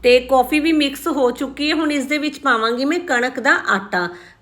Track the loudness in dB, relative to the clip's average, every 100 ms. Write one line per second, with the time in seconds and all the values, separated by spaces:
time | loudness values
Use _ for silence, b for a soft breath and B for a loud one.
0 | 6 4 6 2 4 2 2 2 0 -2
1 | -4 0 0 0 -8 -4 -2 0 0 -2
2 | -2 -2 -4 -4 0 0 0 -2 -2 -2
3 | -2 -2 -2 -2 0 0 0 -2 -2 -4
4 | -4 B B B